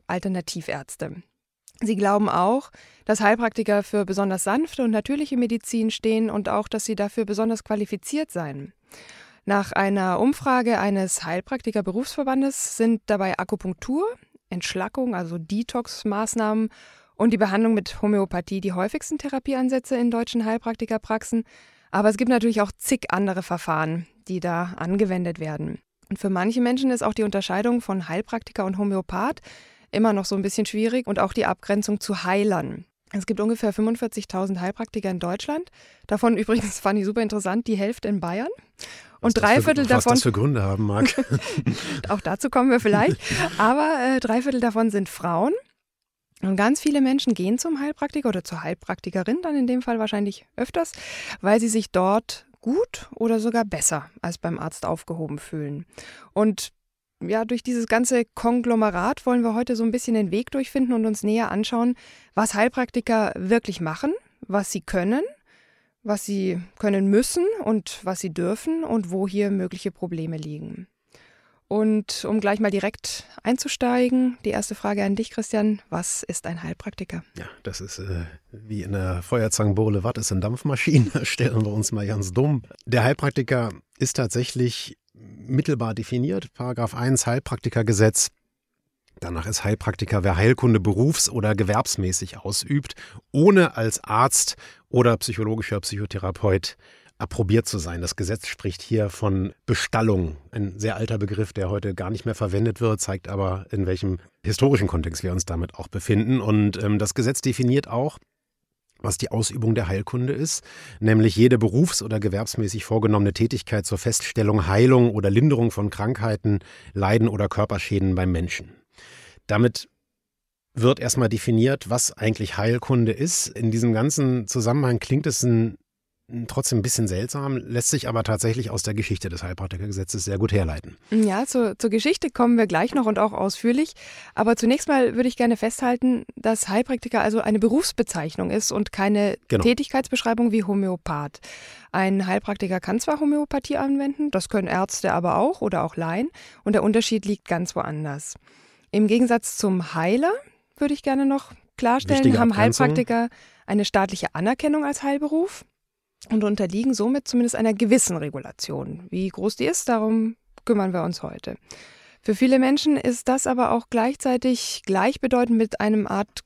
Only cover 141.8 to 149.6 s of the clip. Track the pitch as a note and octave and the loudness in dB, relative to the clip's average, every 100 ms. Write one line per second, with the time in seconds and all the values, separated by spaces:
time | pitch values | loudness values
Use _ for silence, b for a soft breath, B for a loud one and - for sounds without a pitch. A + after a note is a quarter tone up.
141.8 | B - F#3+ G3 F#3 G3 - G3+ F#3+ F#3 | B 0 2 2 0 -2 -2 -4 -2 -2
142.8 | - G#3+ - D4+ D4 D4 D4 C#4 - C#4 | -2 -2 0 0 2 2 0 -4 -2 -2
143.8 | C#4 C#4 C#4 C#4+ D4 F#3+ - G#3 F#3+ F3+ | 0 0 -2 -2 -2 -2 0 -2 0 0
144.8 | G3 - F#3+ - F3 - B3+ F#4+ G#3 E3+ | -2 -2 0 0 2 2 2 0 -2 -2
145.8 | D#3+ - E3 F3 C#4+ B B B - A3 | -2 -4 -4 -2 -4 B B B 0 2
146.8 | G#3 A3 - A3 G3 G#3 - E3+ F3+ - | 4 2 2 0 -2 -4 -2 -2 -2 -4
147.8 | - D3+ D3+ C#3+ - - b b b b | -6 -6 -6 -8 -12 -16 b b b b
148.8 | b G#3 G#3+ A#3 B3 A#3 - - | b 2 4 6 4 2 0 -2